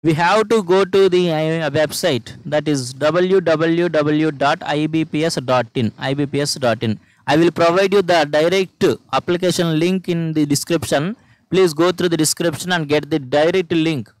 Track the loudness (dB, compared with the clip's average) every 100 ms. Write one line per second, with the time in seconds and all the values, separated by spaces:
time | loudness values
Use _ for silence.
0 | 0 0 2 2 2 0 2 2 4 4
1 | 4 4 2 0 0 -2 -2 0 -2 0
2 | -2 -2 -6 -16 -4 -2 0 -2 -4 -2
3 | 0 2 2 2 2 0 0 0 0 0
4 | 0 0 0 0 -2 -2 -4 -4 -2 -2
5 | -2 -2 -2 -4 0 0 0 -4 -4 -4
6 | -6 -4 -2 -2 -4 -2 -2 -2 -4 -6
7 | _ _ 0 2 2 2 2 2 2 2
8 | 2 2 2 2 2 0 -4 _ 0 0
9 | _ -4 -2 -2 0 0 0 0 0 -2
10 | -2 -4 -2 -2 0 -2 -2 -4 0 -2
11 | -2 -8 _ _ _ 2 2 2 0 0
12 | -2 0 -2 0 -4 -4 -4 -4 0 -2
13 | 0 -6 0 2 2 0 0 -2 0 -4
14 | -8 _